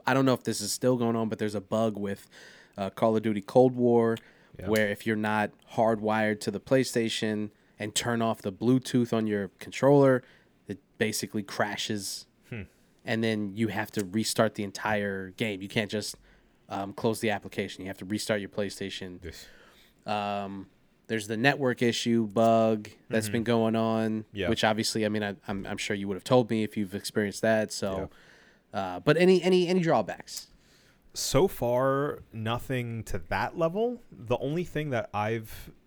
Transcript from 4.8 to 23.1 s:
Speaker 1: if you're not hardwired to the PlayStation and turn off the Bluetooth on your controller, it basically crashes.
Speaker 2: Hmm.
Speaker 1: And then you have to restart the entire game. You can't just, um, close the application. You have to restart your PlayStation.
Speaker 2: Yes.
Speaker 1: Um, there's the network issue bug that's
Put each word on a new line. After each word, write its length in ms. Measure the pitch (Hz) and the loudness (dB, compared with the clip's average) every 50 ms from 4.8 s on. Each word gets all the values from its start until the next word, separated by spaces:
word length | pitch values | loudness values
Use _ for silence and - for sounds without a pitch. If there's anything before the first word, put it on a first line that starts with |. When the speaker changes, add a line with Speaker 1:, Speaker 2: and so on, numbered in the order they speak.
| 107 101 | 2 2
Speaker 1:
if 180 | 101 - - | 0 -2 -2
you're 100 | 113 110 | -2 -2
not 360 | 107 107 107 107 107 104 101 - - _ - - | 0 0 0 2 2 0 0 -2 -8 _ -6 0
hardwired 680 | - 117 110 113 104 104 107 107 110 110 107 107 104 | 2 2 4 2 2 0 0 2 2 2 2 0 -2
to 100 | - - | -2 -4
the 80 | 101 98 | -4 -4
PlayStation 920 | - - 135 135 127 - - 123 113 113 - - - 107 107 104 107 104 - _ _ _ _ - | -2 2 2 2 2 2 0 0 0 0 -2 -2 -2 -2 -2 -2 -4 -6 -10 _ _ _ _ -10
and 140 | 104 107 104 | -8 -6 -4
turn 260 | - - 120 117 117 | -4 -2 0 0 0
off 200 | 117 113 110 - | 2 0 0 -2
the 120 | - 104 92 | -4 -8 -6
Bluetooth 580 | 92 110 117 127 127 123 - - 127 120 - | -2 2 4 4 4 2 2 2 2 2 2
on 160 | - 113 110 107 | 0 0 0 0
your 220 | 104 101 101 90 _ - | 0 -2 -4 -4 _ -14
controller, 640 | - - - - - 135 143 143 139 135 131 123 - - - _ _ _ _ _ _ - | -16 -14 -4 2 4 6 8 8 8 6 6 4 0 -4 -20 _ _ _ _ _ _ -12
it 120 | 101 - _ _ _ - | -12 -12 _ _ _ -2
basically 460 | 113 110 107 - - 98 - 110 101 | -2 -2 -2 -2 -4 -4 -4 -6 -6
crashes. 840 | - - - 113 104 101 - - - 110 104 98 - - - - _ _ _ _ - | -4 -2 -2 -2 -2 -2 -4 -4 -4 -4 -4 -6 -8 -10 -10 -12 _ _ _ _ -14
Speaker 2:
Hmm. 140 | 123 113 92 - _ _ _ _ _ _ - | -12 -12 -12 -14 _ _ _ _ _ _ -6
Speaker 1:
And 200 | - 120 113 113 | -4 -2 0 2
then 280 | 113 110 107 104 101 95 | 2 0 0 -2 -4 -4
you 120 | 104 113 107 | -2 -2 -2
have 240 | 95 107 107 - | -2 -2 -6 -4
to 140 | - 113 101 | -4 -4 -4
restart 500 | 90 90 110 110 - - - 117 107 - | -2 -2 -2 -2 0 2 2 2 2 2
the 80 | - 104 | -2 -8
entire 680 | 98 - - - 107 107 104 101 101 98 95 95 92 | -8 -6 -6 -4 -2 0 0 -2 -2 -4 -6 -8 -10
game. 300 | 90 - 120 110 101 92 | -6 -4 -4 -4 -4 -6
You 60 | 98 101 | -8 -6
can't 220 | - 117 107 98 | -2 -2 -2 -2
just, 240 | - 107 98 - - - _ _ _ _ _ _ _ _ _ - | -2 -4 -6 -6 -10 -12 _ _ _ _ _ _ _ _ _ -10
um, 240 | 104 98 98 101 101 | -8 -8 -8 -8 -6
close 260 | - - 117 110 - | -4 -2 -2 -2 0
the 100 | - 110 | -2 -2
application. 500 | 101 98 - 95 - - 101 92 - - 92 | -2 -2 -6 -8 -8 -6 -6 -6 -8 -10 -10
You 40 | 95 | -12
have 100 | 98 - | -12 -10
to 60 | 98 | -8
restart 340 | 92 104 104 - - 113 104 | -6 -6 -4 -2 -2 -2 -2
your 100 | 98 95 | -4 -6
PlayStation. 720 | - - 104 98 - - 98 95 - - 98 92 90 87 - | -6 -6 -6 -6 -6 -8 -10 -10 -10 -10 -10 -12 -14 -14 -14
Speaker 2:
Yes. 220 | 82 - - - - - - - - - _ _ _ _ _ - | -14 -14 -16 -18 -20 -20 -20 -20 -20 -20 _ _ _ _ _ -8
Speaker 1:
Um, 600 | 107 107 104 104 104 101 101 101 98 98 98 95 - _ _ _ _ _ _ _ - | -6 -4 -4 -4 -4 -4 -6 -6 -8 -10 -12 -14 -16 _ _ _ _ _ _ _ -4
there's 200 | 113 113 104 98 | -4 -4 -4 -4
the 100 | 113 107 | -2 2
network 440 | 117 139 139 135 143 127 120 - | 2 2 2 2 0 0 0 2
issue 460 | 123 120 113 - - 120 117 117 113 104 | 2 0 2 0 0 2 2 2 2 2
bug 600 | 98 117 113 113 113 113 113 110 110 107 107 - - - _ | 2 4 6 6 6 6 4 4 2 0 -4 -8 -16 -20 _
that's 180 | - | -4